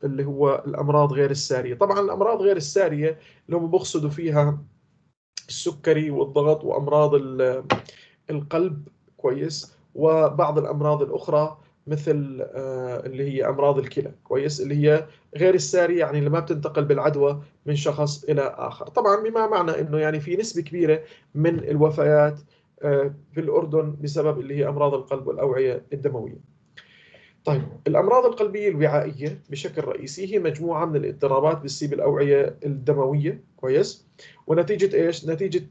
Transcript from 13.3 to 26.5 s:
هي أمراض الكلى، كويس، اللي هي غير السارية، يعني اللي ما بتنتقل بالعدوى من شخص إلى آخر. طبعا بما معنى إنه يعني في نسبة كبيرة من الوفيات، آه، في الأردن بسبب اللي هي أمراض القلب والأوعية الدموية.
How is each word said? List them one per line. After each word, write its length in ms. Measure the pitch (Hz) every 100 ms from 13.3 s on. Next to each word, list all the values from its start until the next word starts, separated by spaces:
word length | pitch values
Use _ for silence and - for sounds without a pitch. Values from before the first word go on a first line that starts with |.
هي 180 | 135 110
أمراض 300 | 135 143 135
الكلى، 320 | 123 - 131 -
كويس، 380 | - 131 147 147
اللي 140 | 139 147
هي 320 | 147 151 156 - _ 143
غير 180 | 185
السارية، 460 | 185 151 180 170 175
يعني 200 | 143 147
اللي 100 | 143
ما 100 | 165
بتنتقل 460 | 165 156 147 156 143
بالعدوى 560 | 139 147 143 143 143 - _ 143
من 100 | 147
شخص 480 | 151 143 147 -
إلى 180 | - 143
آخر. 460 | 135 - 123 - 151
طبعا 360 | - 220 202
بما 240 | 220 226 220
معنى 240 | 208 170
إنه 260 | 143 156 151
يعني 220 | 156 156
في 160 | 147 180
نسبة 260 | 226 170
كبيرة 420 | 151 170 160 156 - - _ 147
من 240 | 165 165
الوفيات، 800 | - 147 156 151 147 151 147 147 - _ _ -
آه، 320 | 147 139 139 - _
في 80 | -
الأردن 560 | 156 147 156 156 151 147
بسبب 380 | 147 156 151 147
اللي 160 | 135 147
هي 120 | 120
أمراض 260 | 143 147
القلب 340 | 139 - 135 139
والأوعية 580 | 131 139 127 131 123 -
الدموية. 600 | 139 143 120 110 - -